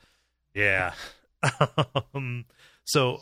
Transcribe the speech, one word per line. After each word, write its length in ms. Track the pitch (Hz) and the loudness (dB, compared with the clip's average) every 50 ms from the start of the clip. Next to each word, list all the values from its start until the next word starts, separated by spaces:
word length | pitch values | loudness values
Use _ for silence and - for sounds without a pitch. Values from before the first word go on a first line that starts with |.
| _ _ _ _ _ _ _ _ _ _ - | _ _ _ _ _ _ _ _ _ _ -2
Yeah. 400 | 98 104 101 95 92 92 87 - - | 0 2 2 2 2 0 -2 -4 -8
<laughs> 40 | - - - _ _ _ _ _ - 135 - - 147 - - - 151 - - 135 - - - | -14 -16 -18 _ _ _ _ _ -2 -2 2 2 0 0 2 0 -2 0 -2 -4 -6 -4 -8
Um, 320 | 139 135 123 120 120 117 - _ _ - - _ _ _ | -8 -8 -6 -8 -8 -10 -14 _ _ -20 -20 _ _ _
so 360 | - - 151 127 123 - - | 0 2 2 2 2 0 -4